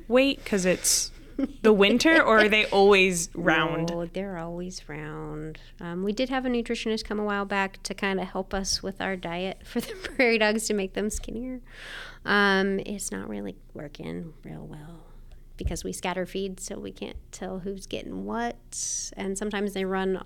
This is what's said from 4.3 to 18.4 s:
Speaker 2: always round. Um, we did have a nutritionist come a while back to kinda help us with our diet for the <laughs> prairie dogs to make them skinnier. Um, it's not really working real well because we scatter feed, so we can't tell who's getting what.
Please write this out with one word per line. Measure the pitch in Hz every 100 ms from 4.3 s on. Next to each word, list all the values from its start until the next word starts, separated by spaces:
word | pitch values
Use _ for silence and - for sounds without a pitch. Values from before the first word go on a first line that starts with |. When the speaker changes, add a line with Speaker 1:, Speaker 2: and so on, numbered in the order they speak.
| 175
Speaker 2:
always | 165 175 180 185 -
round. | 151 151 156 156 151 156 156 - -
Um, | 170 175
we | 202
did | 214 254
have | 262 254
a |
nutritionist | 240 226 233 226 220
come | - 208
a | 208
while | 202 202
back | 202 190 -
to | -
kinda | 196 196 190
help | 185 190 190
us | 190 190 -
with | 190 190
our | 190 185
diet | 175 170 190 - -
for | 240
the | - 427
<laughs> | - -
prairie | 247 226
dogs | 214 220 -
to |
make | 208 190
them | 196 208
skinnier. | - - 220 254 254 - - - - - -
Um, | - 202 202 190 196 196
it's | - 202 -
not | 190 202
really | 208 202 185 -
working | - 147 - 160 170 165 156
real | - 156 151
well | 156 151 165 - - - - - -
because | 175 165
we | 185
scatter | 185 185 180 180
feed, | 196 196 185
so | - 208
we | 202
can't | - 202 - -
tell | - 185 190
who's | 190 196 -
getting | 92 - 185 196
what. | 220